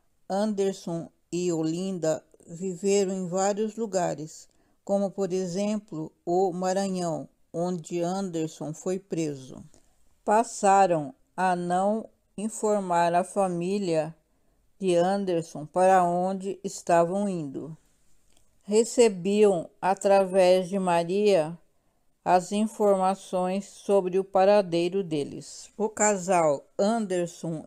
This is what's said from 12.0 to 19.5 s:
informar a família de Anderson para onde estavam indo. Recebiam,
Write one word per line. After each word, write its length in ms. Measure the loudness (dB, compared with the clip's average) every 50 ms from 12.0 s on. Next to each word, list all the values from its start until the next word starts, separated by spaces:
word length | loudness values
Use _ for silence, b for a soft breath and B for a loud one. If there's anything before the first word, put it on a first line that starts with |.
| -6 -12 _ _ _ _ _
informar 760 | -8 -8 -8 -6 -2 0 0 0 0 0 0 0 2 2 2 2
a 80 | 0
família 920 | 0 0 -2 -2 -2 0 -2 -2 -2 -2 -2 -2 -2 -2 0 -2 -2 -4 -8 _ _ _ _ _ _ _ _ _ _ _ _ -4
de 160 | -2 2 2
Anderson 680 | 2 2 2 0 -2 -2 -2 -2 -2 -4 -6 -10 -14 -12
para 400 | -4 0 2 4 6 6 6 4
onde 520 | 2 0 0 -2 -2 -4 -6 -6 -8 -8 -8 -10
estavam 640 | -12 -12 -6 -2 2 4 4 4 2 0 -2 -2
indo. 500 | -2 -4 -4 -6 -8 -8 -10 -12 -12 -14 -18 _ _ _ _ _ _ _ _ _ _ _ _ _ _ _ _
Recebiam, 1080 | _ 0 2 2 2 2 4 4 4 4 4 0 -2 0 4 6 6 6